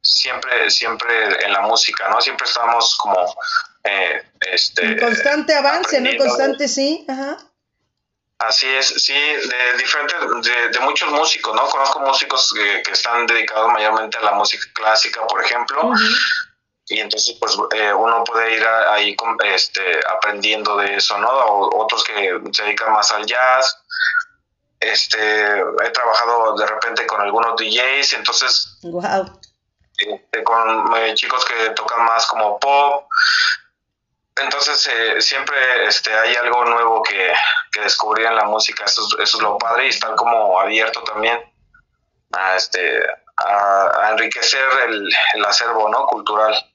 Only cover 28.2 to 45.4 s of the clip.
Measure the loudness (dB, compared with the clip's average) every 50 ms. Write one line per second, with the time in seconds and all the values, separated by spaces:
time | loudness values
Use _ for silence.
28.2 | -2 -2 -2 0 0 0 0 0 -2 -4 -10 _ -14 -10 -8 -6 -4 -2 -2 -2
29.2 | -2 -4 -10 -20 -20 _ _ _ _ _ _ _ _ _ _ -4 -4 -4 -4 -10
30.2 | _ _ -8 -2 0 2 2 2 2 2 0 0 0 0 2 2 0 0 0 -2
31.2 | -2 0 -2 -2 -2 -2 -2 -2 -2 -2 -2 -4 -4 -4 0 0 2 2 2 2
32.2 | 0 0 0 0 0 0 0 0 0 2 4 4 4 4 2 0 -4 _ 0 0
33.2 | 2 2 2 2 2 0 0 -4 -8 _ _ _ _ _ _ _ _ _ _ _
34.2 | _ _ _ -4 -4 -2 -2 -2 -2 0 0 0 0 0 0 0 0 0 0 0
35.2 | 0 0 -2 -2 -4 -2 -2 0 2 2 2 2 2 2 0 0 -2 0 0 2
36.2 | 2 2 2 2 2 2 2 2 2 2 2 2 2 2 2 2 0 -2 0 0
37.2 | 0 0 2 2 2 2 0 0 -2 -4 -6 -4 -2 -2 0 0 0 -2 0 0
38.2 | 2 2 2 2 0 0 0 0 0 -2 -4 -4 -4 -2 -2 -2 -2 -4 -2 0
39.2 | 0 0 0 0 0 0 0 0 0 0 0 2 2 0 0 -2 -4 -4 -2 0
40.2 | 2 2 2 4 4 4 4 4 2 2 2 0 0 0 -2 -6 -6 -6 -6 -2
41.2 | -2 0 -2 -2 -6 _ _ _ _ _ _ -20 _ _ _ _ _ _ _ _
42.2 | _ _ -6 -2 0 0 0 0 0 -2 -2 -2 0 0 0 0 -2 -2 -4 -8
43.2 | _ -8 _ -4 0 2 2 2 4 4 4 4 4 2 2 2 2 2 2 2
44.2 | 0 -2 -2 -2 0 0 0 2 2 2 2 2 0 0 -2 -4 -2 0 0 2
45.2 | 2 0 0 0